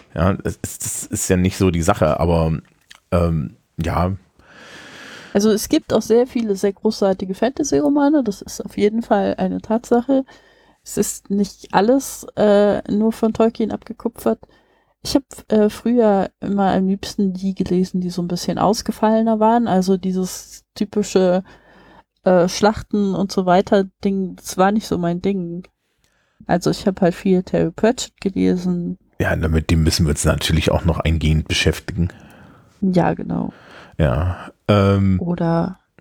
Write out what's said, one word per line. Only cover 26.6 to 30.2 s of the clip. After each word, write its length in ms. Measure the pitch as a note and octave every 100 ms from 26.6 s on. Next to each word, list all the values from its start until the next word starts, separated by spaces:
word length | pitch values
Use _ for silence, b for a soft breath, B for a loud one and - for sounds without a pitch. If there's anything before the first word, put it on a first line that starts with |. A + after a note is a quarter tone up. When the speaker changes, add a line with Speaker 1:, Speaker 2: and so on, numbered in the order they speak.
| D#3
Speaker 2:
ich 160 | E3+ G#3
hab 140 | F#3+
halt 120 | E3+
viel 300 | - G3 F3+
Terry 260 | - E3+ E3
Pratchett 500 | - A3 B3 - _
gelesen. 800 | G3 F#3 F#3 F#3 F3+ F3 F3 F#3 _ -
Speaker 1:
Ja, 160 | - E2+
na, 120 | E2+
mit 220 | D#2+ -
dem 140 | E2
müssen 240 | D#2+ - D#2
wir 20 |
uns 160 | C#2+